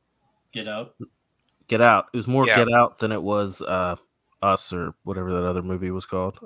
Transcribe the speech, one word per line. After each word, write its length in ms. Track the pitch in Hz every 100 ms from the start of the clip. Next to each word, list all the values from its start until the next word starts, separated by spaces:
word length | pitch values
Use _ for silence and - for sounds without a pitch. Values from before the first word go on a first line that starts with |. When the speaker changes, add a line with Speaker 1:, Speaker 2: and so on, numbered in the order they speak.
| _ _ _ _ _
Speaker 1:
Get 160 | 113 107
Out. 260 | 107 120 _ 120 _ _ _ _ _ -
Speaker 2:
Get 140 | 113
Out. 240 | 120 101 -
It 40 | 123
was 100 | 123
more 200 | 135 120
Speaker 3:
Yeah. 160 | 110
Speaker 2:
Get 100 | 117
Out 260 | 120 117 -
than 120 | 110
it 100 | 104
was, 400 | 95 104 101 95
uh, 360 | - 92 90 85 _ _ _ _
Us 300 | 98 95 -
or 220 | 90 85 -
whatever 300 | - 92 92
that 100 | 90
other 200 | 90 90
movie 260 | 90 92 92
was 160 | 92 -
called. 320 | 92 95 -